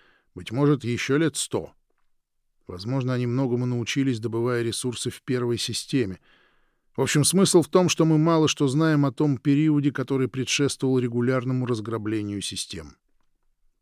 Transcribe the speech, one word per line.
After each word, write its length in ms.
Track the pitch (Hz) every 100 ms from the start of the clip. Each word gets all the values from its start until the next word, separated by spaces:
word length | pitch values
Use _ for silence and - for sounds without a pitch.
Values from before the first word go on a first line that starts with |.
| _ _ _
Быть 200 | - 90
может, 320 | 117 143 139
еще 320 | 113 120 - 139
лет 200 | 160 -
сто. 360 | - 107 80 _ _ _ _ _ _ _ _ _ -
Возможно, 440 | 92 101 135 127
они 140 | 123 123
многому 400 | 123 135 123 123
научились, 540 | 123 110 147 135 113
добывая 420 | 113 113 120 120
ресурсы 480 | 117 107 127 113 123
в 120 | -
первой 360 | - 127 120 113
системе. 600 | - 113 - 139 104 90 _ _ _ _ _ _ _ -
В 40 |
общем, 240 | 131 151
смысл 380 | 135 180 190 180
в 60 | 147
том, 200 | 185 175
что 160 | -
мы 120 | 165 156
мало 300 | 160 165 151
что 220 | - 139
знаем 360 | 139 160 147 139
о 40 |
том 280 | - 147 131
периоде, 520 | 147 143 156 147 143
который 380 | 127 127 135 127
предшествовал 720 | 131 120 - 139 - 131 131
регулярному 640 | 120 120 120 131 123 127 123
разграблению 760 | 117 107 113 107 110 104 101
систем. 540 | - 92 - 85 76 - _ _ _ _ _ _ _ _